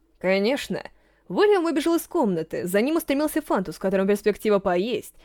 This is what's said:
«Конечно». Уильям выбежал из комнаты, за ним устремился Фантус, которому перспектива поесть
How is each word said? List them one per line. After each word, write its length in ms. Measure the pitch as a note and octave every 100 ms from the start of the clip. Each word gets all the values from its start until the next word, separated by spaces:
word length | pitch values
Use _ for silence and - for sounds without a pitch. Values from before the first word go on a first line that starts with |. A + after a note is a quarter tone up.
| _ _
«Конечно». 640 | F3+ G3 G#3 C#4 - F3 - - _ _ _
Уильям 340 | F#3 G#4 G4
выбежал 320 | D#4+ D4+ E4 E4
из 60 |
комнаты, 680 | - F4 A3+ E3+ D#3+ - F3+
за 140 | G3
ним 160 | B3+ E4
устремился 440 | - C#4 D4+ D#4
Фантус, 380 | - C#4 F#3 -
которому 300 | F#3+ F#3+ G3
перспектива 500 | G#3 G#3+ G3+ A3 G3+
поесть 560 | F#3+ F3+ A3 A#3 - -